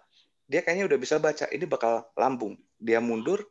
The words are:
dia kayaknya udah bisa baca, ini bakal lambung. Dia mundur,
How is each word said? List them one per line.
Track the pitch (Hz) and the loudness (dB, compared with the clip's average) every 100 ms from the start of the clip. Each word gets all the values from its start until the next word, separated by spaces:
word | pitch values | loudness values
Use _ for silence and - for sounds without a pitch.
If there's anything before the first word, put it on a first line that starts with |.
| _ _ _ _ | _ _ _ _
dia | - 156 | -4 -2
kayaknya | - 180 190 | 0 0 2
udah | 135 | 2
bisa | 127 156 | 2 2
baca, | 156 147 147 | 2 0 -4
ini | 143 | -4
bakal | 165 143 117 113 - | -4 0 0 0 -2
lambung. | - 123 123 104 101 _ | 0 0 0 -6 -8 _
Dia | _ 113 113 | _ 0 2
mundur, | 120 113 127 196 - | 2 -2 -2 -4 -6